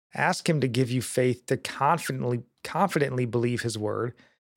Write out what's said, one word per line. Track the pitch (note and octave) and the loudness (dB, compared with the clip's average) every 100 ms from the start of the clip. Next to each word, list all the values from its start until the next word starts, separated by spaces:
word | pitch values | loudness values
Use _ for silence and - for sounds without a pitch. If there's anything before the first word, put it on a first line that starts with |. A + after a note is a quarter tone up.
| _ | _
Ask | - D#3 F3+ - | 0 0 2 0
him | D#3 | 2
to | C3 | 2
give | A#2+ B2 | 2 0
you | B2 | 0
faith | - - B2+ B2 - | 0 2 2 0 -2
to | C3+ | -2
confidently, | - - C#3 E3+ - C3 B2 A#2+ - _ - | -2 0 2 2 -2 -4 -2 -4 -6 _ -6
confidently | D#3+ F#3+ D#3+ C3+ B2+ A#2+ | 0 2 2 0 0 0
believe | A#2+ A#2+ A#2+ | 0 0 0
his | A#2+ G#2+ | -4 -4
word | G#2 G#2 A#2+ - _ _ _ | -4 -2 -4 -6 _ _ _